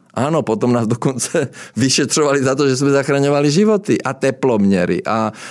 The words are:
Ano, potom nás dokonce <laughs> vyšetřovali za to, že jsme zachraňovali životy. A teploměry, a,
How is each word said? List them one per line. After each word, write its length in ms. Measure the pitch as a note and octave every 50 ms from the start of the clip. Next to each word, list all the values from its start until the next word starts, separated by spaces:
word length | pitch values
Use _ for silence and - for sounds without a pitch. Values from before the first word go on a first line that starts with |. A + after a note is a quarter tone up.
| _ _ -
Ano, 280 | A2+ A#2+ D3 E3 D#3
potom 320 | A#2 - A2+ G#2 A#2+ B2 B2
nás 140 | B2 A#2 G#2+
dokonce 600 | A#2+ B2 - D3 C3 A#2+ - - - F3 C#3+ C3 - -
<laughs> 140 | - - -
vyšetřovali 680 | G#2+ B2 C3+ C3 - D3+ A#2 - D#3 D3+ D3 C#3 C#3+ C3
za 120 | C3 C3+
to, 120 | C3+ D3 C#3
že 80 | C3 B2+
jsme 120 | C#3+ C#3+
zachraňovali 600 | C#3 C#3 C3+ - C#3 C#3 C#3 C#3+ D3 C#3+ D3 D3
životy. 500 | C#3+ F3+ G#3+ G#3+ G#3+ G3+ G#3 - B2 -
A 120 | - B2+ C3+
teploměry, 880 | - - C3+ B2+ - - C3 A#2 G#2 G2+ G2 G2 F#2 F2 F2 F#2 - -
a, 260 | - G#2 A2+ A2 G#2+ - - - -